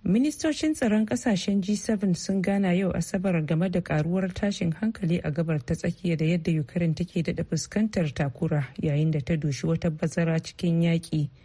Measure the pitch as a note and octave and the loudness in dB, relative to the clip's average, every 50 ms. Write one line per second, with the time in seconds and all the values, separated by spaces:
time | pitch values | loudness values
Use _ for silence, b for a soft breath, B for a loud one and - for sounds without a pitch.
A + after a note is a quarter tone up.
0 | - - F3+ A#3 C4+ D4+ D4+ - - D#4 D4 - - D#4 D#4 - C4 A3 G#3 G#3+ | 0 2 2 4 2 2 0 -2 -2 -2 0 0 0 -2 0 0 0 2 2 2
1 | A3 G#3+ - B3 - B3 G3+ F3+ - - G3+ G3+ F3+ G3 G#3 G#3 - - A3 G3 | 2 2 -2 0 2 2 0 2 2 0 0 0 2 0 -2 -2 0 -2 -2 0
2 | G#3 F#3+ E3+ - - - F#3+ G3 F3+ G3 G3 G3+ G3 F3+ F3 F3+ G3 F3+ - - | 2 0 0 0 0 -2 0 0 2 2 2 2 2 2 2 2 2 0 0 -2
3 | E3 - - F#3+ F#3 G3 F3 E3 D#3 D3 E3 D#3 F3+ F#3+ F3+ F3+ F3 - D#3 D3+ | -2 -2 -2 -2 0 0 0 0 0 0 0 0 0 0 0 -2 -2 0 0 0
4 | D3+ E3+ F3+ F#3 F#3 F#3 F3+ - - G3+ G3+ - F#3 E3+ D#3 - A3 A3 A3 - | 0 0 0 0 -2 -2 -2 -2 -2 -2 -2 0 -2 -2 0 0 -2 -2 -2 -2
5 | G3 D#3+ F3 F3 - D#3 C#3+ E3+ E3 D#3+ D#3+ D3 - - E3 - - E3+ E3+ - | 0 0 0 0 0 -2 -2 -2 0 0 -2 -2 0 -2 -4 -2 -2 -4 -4 -2
6 | - F3 E3 D3 D#3+ D#3+ F3 F3 D#3+ F#3 E3 D#3 D3 - - F3 E3+ E3 D#3 - | -2 -2 0 2 2 2 2 2 2 0 0 0 -2 -2 -2 0 0 0 0 0
7 | F3 - - F3 D#3 - - E3 E3 - E3+ D#3 - - - G3+ A3 G#3+ - G3+ | -2 -2 -2 -2 -2 -2 -2 -4 -4 -2 -2 -4 -4 -2 0 0 0 2 0 0
8 | E3 D3 B2+ - D3+ C#3 - - E3 D#3+ D#3+ D3 C3+ - - - - D#3 C#3+ D3 | -2 0 0 -2 -2 -2 -2 -2 -2 0 0 0 -2 -2 -6 -4 -2 0 2 2
9 | D#3 D#3+ D#3 D3+ B2+ - E3+ D#3 C#3+ D3+ C3+ - - D#3+ E3 E3 - F3 D#3 D#3 | 2 2 2 0 0 0 0 0 0 -2 -2 -2 -2 -2 -2 0 0 -2 -2 0
10 | - D#3+ - F3 E3+ E3 E3 E3 - - - - - F3 E3 E3 E3+ E3+ E3 E3 | -4 -2 0 0 0 2 2 0 -2 -6 -8 -2 0 2 2 4 4 4 2 0
11 | E3+ - - D#3 D3 - B B B | 0 -2 -2 -2 -2 -2 B B B